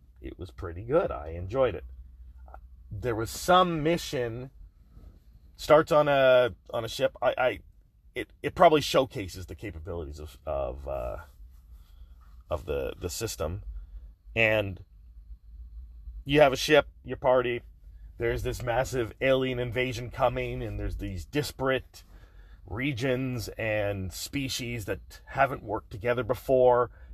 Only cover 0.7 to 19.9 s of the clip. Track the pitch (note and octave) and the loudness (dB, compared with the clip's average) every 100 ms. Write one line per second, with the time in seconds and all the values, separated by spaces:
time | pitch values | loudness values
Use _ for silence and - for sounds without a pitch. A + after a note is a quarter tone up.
0.7 | E2+ A#2 D#3 - - D2+ E2 F#2 B2+ B2+ | -10 0 0 0 -4 -10 -10 -4 0 0
1.7 | - - - - - - - - - - | -2 -10 -18 -20 -20 -20 -20 -20 -20 -20
2.7 | - - G#2+ A#2+ G#2+ A2+ - - F3+ F3+ | -20 -14 -8 -4 -4 -4 -4 4 6 6
3.7 | E3 D3 E3+ - C3 A#2+ A#2 C3 - - | 2 0 0 -2 -6 -6 -6 -12 -16 -20
4.7 | _ - - - - _ - - - - | _ -20 -20 -20 -20 _ -20 -20 -4 6
5.7 | D#3 D#3 D3+ D3 C#3+ C3 B2+ B2 - - | 6 6 4 4 6 8 6 4 -2 -8
6.7 | A#2+ A2+ - C3 - B2 - B2+ G2 - | -6 -6 -2 -2 0 -2 2 0 -2 -10
7.7 | - _ _ _ - - _ C#3+ - F3 | -20 _ _ _ -10 -10 _ -6 6 8
8.7 | D3+ C3 - C3+ C3 F#2+ F#2 F2+ F2+ A2 | 8 4 2 2 -2 -8 -10 -12 -12 -12
9.7 | E2 E2 E2+ D2 C#2+ D2+ - - C#2+ C2 | -12 -10 -8 -8 -12 -16 -12 -6 -4 -4
10.7 | C2 C2+ C2+ A#1+ G1+ - - - - - | -6 -8 -8 -6 -10 -14 -20 -20 -20 -20
11.7 | - - - - - - - - F2 - | -20 -20 -20 -20 -20 -20 -18 -8 -8 -4
12.7 | C#2+ B1+ - F2+ - - - D#2 F#2 - | -6 -6 -8 -10 -6 -8 -6 -6 -6 -10
13.7 | - - - - - - A2+ A2+ A2 G2 | -12 -14 -16 -18 -20 -6 2 4 4 0
14.7 | F#2 - - - - - - - - - | -6 -16 -20 -20 -20 -20 -20 -18 -18 -16
15.7 | - - - - - - D3 C#3+ B2+ - | -16 -16 -16 -14 -12 2 6 6 6 4
16.7 | D3 - - - - C#3 B2+ B2 A#2+ - | 4 4 -2 -10 -2 4 4 4 -2 -8
17.7 | - - - - - A#2 A#2+ A#2+ G#2 A#2+ | -20 -20 -20 -16 -4 -2 -2 -4 -4 -2
18.7 | A#2 C3 C3 A2+ - C3 C3 C3 B2 B2 | 0 0 -2 -4 0 2 2 2 -2 -4
19.7 | B2 B2+ | -2 -2